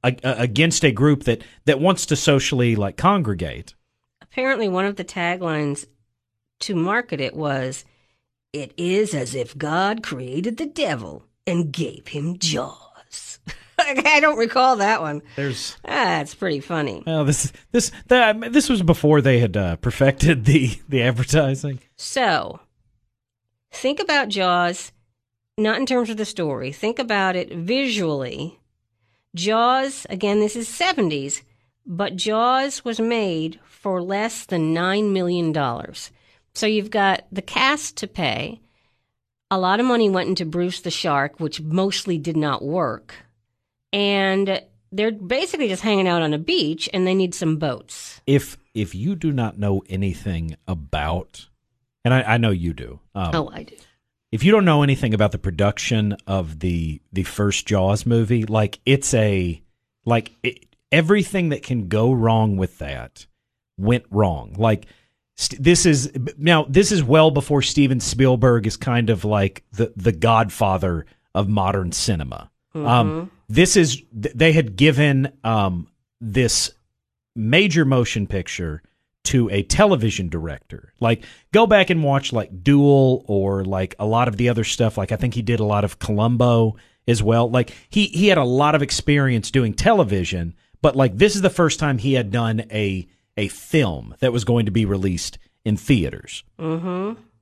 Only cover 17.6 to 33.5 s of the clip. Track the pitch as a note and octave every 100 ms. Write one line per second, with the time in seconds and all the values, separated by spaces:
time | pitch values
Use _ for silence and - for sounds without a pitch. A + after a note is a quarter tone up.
17.6 | _ A#3+ - - - B3 A3+ G#3+ A3+ C4
18.6 | - A#3 E3+ E3+ D3+ D3+ C3+ B2 A#2 F#2+
19.6 | F#2 E2 B2 - C3+ C3+ D#3 C#3+ G#2+ D3
20.6 | B2+ - - C3+ A#2+ A#2 C3 D3+ C#3 C3+
21.6 | C#3+ C3 _ _ - C4+ A#3 D#3 - -
22.6 | _ _ _ _ _ _ _ _ _ _
23.6 | _ - C4 D4 F#4 D4 A3+ G3+ F#3 F3+
24.6 | F3 F3+ - _ _ _ _ _ _ -
25.6 | G#3+ A#3 C4+ B3+ A3+ G#3+ G#3+ - D#3+ B2+
26.6 | C3 C#3+ G#3+ A#3+ B3 G#3 F#3+ F3+ - F3
27.6 | E3+ B3+ C#4 G#3+ E3+ C#3+ B2 C3 D#3 -
28.6 | _ _ _ _ _ _ _ E3+ F#3+ A3
29.6 | A#3+ C4 C4+ C4+ - F#3+ G3+ G3+ G#3+ A#3
30.6 | A3+ - F4 E4 F#3 D3 C#3 - _ _
31.6 | _ _ - F3 G3+ F#3 G#3+ G#3+ A#3+ C4
32.6 | C#4 C4+ A#3+ A3+ A3+ A#3 G3+ D#3+ D#3+